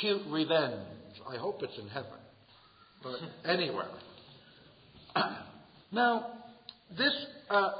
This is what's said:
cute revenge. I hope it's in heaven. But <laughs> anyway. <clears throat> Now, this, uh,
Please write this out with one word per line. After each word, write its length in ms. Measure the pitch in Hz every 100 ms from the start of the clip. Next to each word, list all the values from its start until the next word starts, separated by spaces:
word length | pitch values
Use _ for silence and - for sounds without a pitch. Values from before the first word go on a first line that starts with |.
cute 220 | 208 202 151
revenge. 840 | 156 156 160 135 107 98 - - - -
I 60 | 123
hope 260 | 170 -
it's 140 | 127 -
in 100 | 104
heaven. 300 | 135 127 - - - - - - - - -
But 140 | 127 127 165 -
<laughs> 0 | 160
anyway. 340 | 180 156 98 87 - - - - - - - - - - - -
<clears throat> 80 | - - - - - - - -
Now, 340 | 214 240 233 - - - - - - - 165
this, 160 | 285 285 - - -
uh, 220 | 208 190